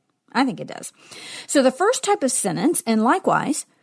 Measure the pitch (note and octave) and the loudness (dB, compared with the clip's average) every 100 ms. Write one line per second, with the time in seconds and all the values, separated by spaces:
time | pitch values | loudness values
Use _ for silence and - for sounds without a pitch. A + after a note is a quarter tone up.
0 | _ _ _ A3+ B3+ F#3+ - - - _ | _ _ _ 0 0 -2 -10 -12 -14 _
1 | - - - - - D4 B3+ B3+ G4 C5 | -20 -20 -16 -16 -2 4 4 4 0 0
2 | - G4+ C4 - F#3+ - A#3+ E4+ - A3 | 0 0 0 -2 -2 0 0 0 0 2
3 | A3 F#4 - D#3 - D4+ - _ | 2 2 2 0 0 -4 -6 _